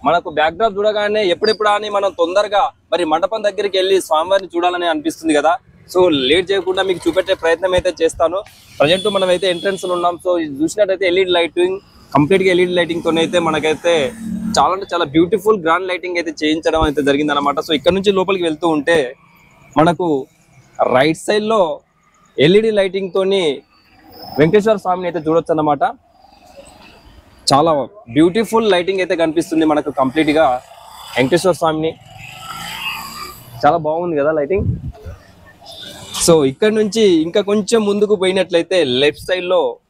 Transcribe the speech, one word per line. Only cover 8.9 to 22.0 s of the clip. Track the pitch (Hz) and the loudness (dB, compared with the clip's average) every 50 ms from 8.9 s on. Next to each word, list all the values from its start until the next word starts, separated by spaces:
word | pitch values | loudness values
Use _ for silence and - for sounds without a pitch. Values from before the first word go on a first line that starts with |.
| 175 190 185 214 202 | 2 2 0 -2 0
మనం | 196 190 185 180 | 0 2 2 0
అయితే | 180 196 185 175 | 0 0 -2 -2
ఎంట్రన్స్ | 170 156 196 190 180 - | -2 -2 -4 -4 -4 -4
లో | 180 180 | -4 -4
ఉన్నాం. | 175 175 175 175 160 - | 0 0 -2 -2 -2 -2
So | 185 180 175 160 | -2 -2 -2 -2
ఇది | 151 139 135 156 | -6 -4 -2 -4
చూసినట్టయితే | 165 - 208 208 190 190 175 196 | -2 0 0 0 0 0 0 0
ఎల్ఈడీ | 180 175 185 190 180 175 | 2 2 2 2 2 2
లైటింగ్, | 175 170 165 - 175 175 180 185 196 - _ _ - - - - | 2 0 0 0 0 0 0 0 -6 -10 _ _ -20 -20 -8 -2
కంప్లీట్ | - 151 139 196 196 190 | -2 0 2 2 2 2
గా | 190 180 | 2 2
ఎల్ఈడీ | 175 180 180 180 | 2 2 0 0
లైటింగ్ | 175 175 156 170 170 - | -2 -2 -2 -4 -4 -2
తోనైతే | 165 160 165 165 151 - 175 | -2 0 0 -2 0 0 0
మనకైతే | 170 160 156 156 143 156 156 131 - 175 170 160 139 123 117 - - - - - - - - 143 | 0 0 -2 -2 -2 -2 -4 0 0 0 0 0 0 -2 -6 -10 -10 -8 -8 -6 -6 -2 0 2
చాలా | 139 156 180 | 2 2 0
అంటే | 190 196 - 180 | -4 -6 -6 -4
చాలా | 175 175 | -4 -4
బ్యూటిఫుల్ | 147 135 160 180 170 214 202 180 214 220 196 156 | 0 2 2 2 2 0 -2 2 0 0 2 2
గ్రాండ్ | 160 165 180 190 | 0 0 0 -2
లైటింగ్ | 185 180 180 175 180 180 175 | -4 -6 -6 -6 -6 -6 -6
అయితే | 165 165 151 - 156 | -6 -6 -8 -4 -2
చేయించడం | 151 156 165 - 170 156 160 | -2 -2 0 -2 -2 0 2
అయితే | 160 156 139 151 139 139 | 0 0 0 0 0 0
జరిగిందన్నమాట. | 139 143 151 151 147 143 143 143 139 156 | 0 0 0 0 -2 0 0 -2 -2 -2
So | 156 165 160 | -2 -2 -4
ఇక్కడ | 143 - 175 180 | 0 2 2 0
నుంచి | 196 190 208 | 2 0 0
లోపలికి | 196 190 185 185 196 185 175 | 0 0 0 0 -2 -2 -2
వెళ్తూ | 165 156 151 175 | -4 -4 -2 0
ఉంటే | 170 160 151 135 165 170 160 135 120 - _ _ _ _ _ _ _ _ _ - - - | 0 0 0 2 2 2 2 0 -2 -8 _ _ _ _ _ _ _ _ _ -20 -2 2
మనకు | 143 156 170 175 - 185 165 151 135 135 _ _ _ _ _ _ - _ _ _ - - - 120 | 2 4 4 2 0 0 0 0 -2 -4 _ _ _ _ _ _ -20 _ _ _ -2 0 2 4
రైట్ | 127 139 156 160 | 4 2 2 0
సైడ్ | - - - 208 214 214 214 226 | -2 -2 -2 -2 0 0 0 0
లో | 214 180 160 143 - _ _ _ _ | 2 2 2 0 -2 _ _ _ _